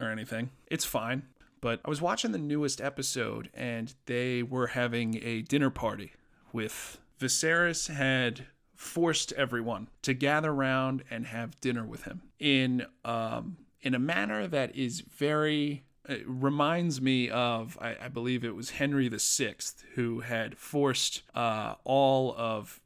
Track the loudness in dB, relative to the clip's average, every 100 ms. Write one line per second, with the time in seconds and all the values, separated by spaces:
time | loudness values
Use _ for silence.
0 | -6 -4 -6 -6 -6 -8 -6 -4 -2 -2
1 | -2 -4 -6 _ _ _ -2 -2 -2 -2
2 | 0 0 0 -2 0 0 0 0 -4 -4
3 | -2 -2 -2 -4 -8 -8 -6 -4 -6 -8
4 | -4 -2 0 0 -2 0 0 2 0 0
5 | 0 -2 -2 -4 0 4 4 2 -2 -4
6 | -8 -16 _ _ -10 -4 -4 -6 -12 -14
7 | _ -4 0 2 4 4 2 0 -4 0
8 | 2 4 2 -2 -10 _ _ -16 -6 2
9 | 2 2 -2 -2 0 0 -2 -4 -8 -4
10 | -2 0 2 2 2 2 2 2 2 -2
11 | -4 -8 -6 -6 -8 -4 -2 0 -2 -8
12 | -12 -12 -16 -2 2 4 4 2 -2 _
13 | -4 -2 -2 -4 -6 -10 -16 _ -2 0
14 | 2 0 0 -2 0 0 0 -2 -4 -4
15 | -10 -2 0 2 2 2 0 -2 -10 _
16 | -8 -6 -4 0 2 4 4 4 2 2
17 | 4 4 2 2 2 0 -4 -8 -8 -8
18 | -8 -4 0 0 -2 -6 -8 -2 0 2
19 | 2 0 0 2 0 -2 -10 -10 -8 -2
20 | -2 -2 -2 -2 -2 -6 -4 2 4 4
21 | 0 -2 -6 -2 0 0 -2 -6 2 4
22 | 6 6 2 0 -2 -4 -6 -16